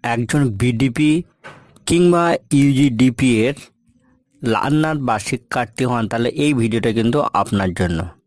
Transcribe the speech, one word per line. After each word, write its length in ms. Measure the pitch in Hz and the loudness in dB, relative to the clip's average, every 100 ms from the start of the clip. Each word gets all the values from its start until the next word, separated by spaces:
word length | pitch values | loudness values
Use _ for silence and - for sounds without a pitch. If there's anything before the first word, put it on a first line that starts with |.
| 120 | -4
একজন 280 | 117 117 151 139 98 | -4 -2 0 0 0
বিডিপি 500 | 123 117 135 120 151 156 180 _ - - - _ - | -2 0 -2 0 0 0 -2 _ -20 -20 -20 _ -2
কিংবা 340 | 170 175 175 170 - _ 143 | 2 4 4 2 -2 _ 2
ইউজিডিপি 680 | 139 131 143 113 127 120 131 113 117 | 4 4 2 2 0 2 0 2 0
এর 100 | 143 - _ _ _ _ _ _ _ 123 | -2 -14 _ _ _ _ _ _ _ -2
লার্নার 440 | 110 139 151 156 151 127 | -2 0 0 0 -2 -2
বা 80 | 107 - | -4 -4
শিক্ষার্থী 560 | 123 _ 135 120 - 127 | -8 _ -6 -6 -4 -2
হন, 140 | 120 110 | -2 -2
তাহলে 180 | 117 117 156 | -2 -2 0
এই 80 | 147 139 | 0 0
ভিডিওটা 320 | 113 113 117 110 | 0 0 0 0
কিন্তু 200 | 113 139 - - | 0 0 0 -2
আপনার 280 | 101 101 95 85 | -2 0 -2 -2
জন্য। 200 | 90 82 87 - | -2 -2 -6 -12